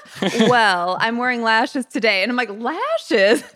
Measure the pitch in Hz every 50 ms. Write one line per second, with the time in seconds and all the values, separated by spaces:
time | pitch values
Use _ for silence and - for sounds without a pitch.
0 | - - - - - 190 - 233 226 233 247 240 226 208 185 175 175 180 185 -
1 | - 226 233 233 247 254 247 233 233 226 220 220 233 - - 277 240 - - 277
2 | 208 226 202 190 185 220 247 247 247 208 202 214 233 240 311 359 494 587 659 622
3 | - - 320 220 190 202 226 294 - - -